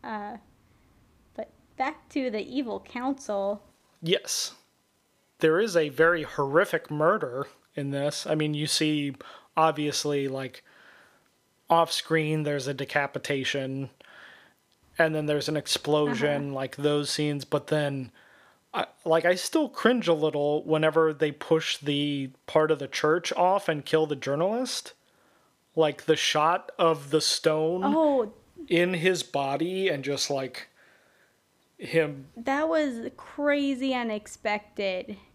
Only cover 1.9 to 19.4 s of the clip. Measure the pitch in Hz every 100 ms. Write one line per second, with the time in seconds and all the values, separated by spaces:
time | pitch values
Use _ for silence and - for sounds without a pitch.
1.9 | 311 _ 294 254 214 - 262 240 196 -
2.9 | 247 254 269 - 202 196 208 - _ _
3.9 | _ 165 190 - - - - _ _ _
4.9 | _ _ _ _ _ 160 165 226 170 151
5.9 | 131 160 170 147 - 139 151 196 160 -
6.9 | 151 160 208 139 123 139 _ _ - 139
7.9 | 139 143 - - 156 151 147 151 - 156
8.9 | 151 143 135 - - _ - 160 151 147
9.9 | 143 147 143 139 135 131 - _ - -
10.9 | - _ _ _ _ _ _ _ 165 165
11.9 | - - 160 151 156 147 147 127 135 139
12.9 | 147 143 139 - 139 127 139 131 135 135
13.9 | _ - - - - _ _ _ _ _
14.9 | - 160 156 151 151 143 151 - - -
15.9 | 151 147 117 147 143 143 135 135 - 147
16.9 | 147 143 - 151 143 135 147 143 151 143
17.9 | 139 123 _ _ _ _ _ _ 120 -
18.9 | _ 165 165 170 185